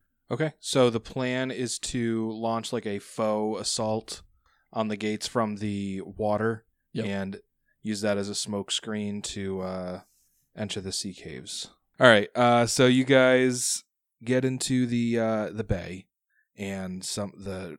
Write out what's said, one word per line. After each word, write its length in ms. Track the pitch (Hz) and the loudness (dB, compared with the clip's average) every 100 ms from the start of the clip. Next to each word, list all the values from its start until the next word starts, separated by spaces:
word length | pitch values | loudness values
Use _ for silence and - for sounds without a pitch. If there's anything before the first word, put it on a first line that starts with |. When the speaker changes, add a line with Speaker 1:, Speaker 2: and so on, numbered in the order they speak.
| _ _ - | _ _ -8
Speaker 1:
Okay, 220 | 120 156 - | -4 -4 -6
so 300 | - 143 123 | -2 4 4
the 100 | 113 | 2
plan 500 | - - 127 127 131 | -6 -6 -2 -2 -4
is 280 | 117 123 - | -4 -6 -6
to 520 | - 127 117 113 110 | -6 -2 0 0 -2
launch, 400 | 110 113 113 113 | -4 -2 -2 -2
like, 140 | 120 110 | -4 -4
a 120 | 101 | -6
faux 640 | - - 110 107 107 104 | -8 -2 0 2 0 -2
assault 640 | 104 - 110 110 - - - _ _ _ _ | -4 -2 0 -2 -4 -12 -16 _ _ _ _
on 160 | - 110 | -4 -2
the 80 | 107 | -2
gates 300 | 107 107 - | -2 -2 -2
from 300 | 123 113 104 | -2 -2 -2
the 440 | 107 101 98 95 | -4 -4 -4 -6
water 600 | 90 101 107 104 110 110 _ _ _ | -8 -4 0 0 0 -2 _ _ _
Speaker 2:
Yep. 140 | - 104 | -6 -4
Speaker 1:
and 340 | 98 95 98 _ _ _ _ | -4 -6 -8 _ _ _ _
use 180 | 107 104 | -6 -2
that 180 | 107 101 | 0 0
as 100 | 101 | -2
a 60 | |
smoke 360 | 104 - 101 98 | -6 -4 -4 -2
screen 520 | - - 107 104 104 | -4 -2 -4 -4 -6
to, 380 | - - 95 95 | -8 -6 -6 -4
uh, 380 | 92 92 90 92 - _ _ _ _ - | -4 -6 -6 -10 -14 _ _ _ _ -10
enter 240 | 104 - | -8 -6
the 120 | 95 | -6
sea 220 | - 101 | -6 -6
caves. 560 | 90 - 69 - - - _ _ - | -10 -12 -14 -12 -12 -12 _ _ 4
All 60 | 131 | 8
right, 200 | 110 104 | 8 6
uh, 320 | - 123 120 117 | 2 4 6 4
so 200 | - 127 | 6 6
you 180 | 127 | 6
guys 800 | 127 135 127 127 127 123 - - - _ _ _ | 6 6 8 6 4 2 -2 -4 -8 _ _ _
get 200 | 117 127 | 0 2
into 420 | 131 127 - 131 123 | 2 0 0 2 2
the, 320 | 120 117 117 | 2 2 2
uh, 320 | 113 110 107 | 0 0 -2
the 140 | 104 | -4
bay, 420 | 107 95 85 92 - _ _ _ _ - | -4 -4 -4 -12 -14 _ _ _ _ -10
and 480 | 98 98 92 92 | -8 -6 -6 -8
some, 280 | 92 - 101 - | -8 -6 -6 -8
the, 420 | 98 92 92 | -10 -8 -8